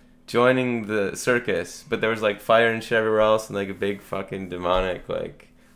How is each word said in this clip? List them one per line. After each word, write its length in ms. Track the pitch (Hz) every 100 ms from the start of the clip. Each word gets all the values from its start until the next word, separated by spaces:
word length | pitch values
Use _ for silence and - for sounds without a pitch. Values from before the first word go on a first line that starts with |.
| - _ -
joining 600 | 113 123 127 127 120 104
the 280 | 107 98
circus. 720 | - - 120 113 87 87 - -
But 120 | 113
there 100 | 110
was, 120 | 113
like, 180 | 110 101
fire 320 | - 113 113
and 100 | 113
shit 160 | - 117
everywhere 220 | 110 107
else, 280 | 107 107 -
and, 80 | 101
like, 120 | 98
a 60 |
big 280 | 95 98 98
fucking 460 | - 95 95 98 95
demonic, 600 | 90 90 92 92 87 -
like, 400 | 82 - - - _ _